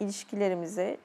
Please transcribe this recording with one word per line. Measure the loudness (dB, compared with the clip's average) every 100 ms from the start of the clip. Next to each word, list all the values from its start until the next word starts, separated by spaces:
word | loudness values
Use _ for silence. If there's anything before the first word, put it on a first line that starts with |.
ilişkilerimize, | -4 -4 -6 0 2 2 0 0 -2 -2